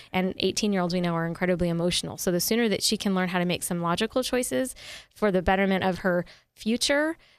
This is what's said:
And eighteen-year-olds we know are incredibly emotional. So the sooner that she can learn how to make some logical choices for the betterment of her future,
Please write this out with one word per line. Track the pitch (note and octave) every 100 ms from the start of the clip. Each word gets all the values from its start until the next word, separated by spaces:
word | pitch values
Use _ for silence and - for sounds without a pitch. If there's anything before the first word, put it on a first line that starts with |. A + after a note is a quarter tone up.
| -
And | F#3 F#3 -
eighteen-year-olds | F#3+ - G#3+ G3 F3
we | F3+
know | F3
are | E3 E3
incredibly | E3 F#3 F3 F3
emotional. | E3+ F3 - - -
So | F#3+
the | F3
sooner | - A3+ A3+
that | G3
she | - G#3+
can | G3+ F#3
learn | F3+
how | F3+
to | F3
make | E3+
some | - F3
logical | E3+ F3 A3 C4
choices | B3 B3 B3 B3+ C4 - - - -
for | - G#3+
the | F#3
betterment | F3 F#3+ G3 F#3+ F#3
of | E3+
her | F#3+ F3 E3+ - _
future, | - G#3+ A#3+ - C#4+ D#4 E4 _